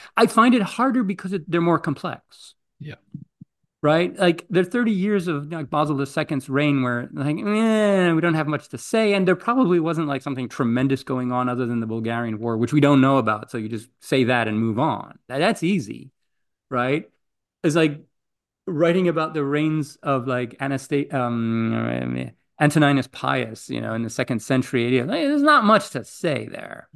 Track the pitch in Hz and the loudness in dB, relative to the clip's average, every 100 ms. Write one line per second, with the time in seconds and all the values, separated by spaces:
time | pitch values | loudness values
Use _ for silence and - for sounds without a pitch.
0 | - - - - 240 240 190 - 262 254 | -6 0 2 6 6 4 2 0 0 0
1 | 190 190 185 190 151 170 170 160 - 135 | 0 -4 -6 -6 -2 0 2 2 0 -4
2 | 175 - _ - - _ _ _ 147 - | -6 -10 _ -20 -20 _ _ _ -16 -16
3 | _ 143 - _ - _ _ _ 147 160 | _ -20 -20 _ -20 _ _ _ 2 2
4 | 180 - 180 165 - 190 185 240 233 196 | 0 2 2 2 0 0 0 0 0 0
5 | 202 208 175 147 147 165 139 151 147 139 | 0 0 -2 -4 -6 -10 -4 0 0 0
6 | 135 - 151 139 135 135 147 139 127 120 | -2 -4 -4 -4 -2 0 2 2 0 -2
7 | 123 151 139 156 202 214 226 214 208 196 | -6 -6 -4 -2 -2 0 2 2 4 4
8 | 180 165 170 160 151 147 - 120 - 226 | 2 2 2 0 0 -4 -6 -14 -4 0
9 | 214 202 185 180 - 254 185 175 160 165 | 2 2 2 2 0 2 4 2 2 -2
10 | 151 139 143 131 120 - 123 120 135 135 | -2 -4 -6 -6 -6 -2 0 2 2 0
11 | - 131 123 123 127 123 120 120 113 113 | -2 -4 -2 -2 -2 -2 -2 -4 -4 -4
12 | 113 117 117 107 117 113 117 147 143 139 | -4 -4 -4 -4 -2 0 0 4 6 6
13 | 131 135 110 107 - 120 110 113 - _ | 6 4 2 -2 -4 -8 -8 -8 -12 _
14 | - 135 117 123 110 107 113 107 151 110 | -2 2 2 2 0 0 0 0 -2 -2
15 | - - - 131 185 - 160 202 107 113 | -8 -20 -10 -2 0 0 0 -2 -4 -12
16 | 135 _ _ _ _ _ _ 127 127 151 | -18 _ _ _ _ _ _ -4 -2 -2
17 | - _ _ _ _ _ 170 160 160 147 | -6 _ _ _ _ _ 0 2 2 0
18 | - _ _ _ _ _ - 151 165 180 | -12 _ _ _ _ _ -6 0 2 4
19 | 175 160 160 160 139 147 156 156 143 - | 2 0 -2 -2 -2 0 0 -2 -4 -8
20 | 151 135 123 123 120 - 139 135 - 143 | -4 -2 -2 -4 -4 -6 -6 -6 -2 -4
21 | 143 139 120 117 113 113 113 113 113 62 | -2 -2 -2 -2 -2 0 0 -2 -2 -2
22 | 62 62 117 - _ - 147 156 143 139 | -4 -4 -8 -12 _ 0 2 4 4 2
23 | 127 - 131 135 113 113 - 123 113 113 | -2 -6 -4 -2 -4 -10 -10 -8 -6 -6
24 | 113 - 127 117 - 131 127 127 120 127 | -6 -4 -4 -4 0 0 0 0 2 0
25 | 131 294 285 294 294 294 214 220 - 127 | 0 -2 0 2 4 4 6 4 2 -8
26 | - - 175 131 110 - - - - | -10 -6 -4 -2 -6 -12 -14 -16 -18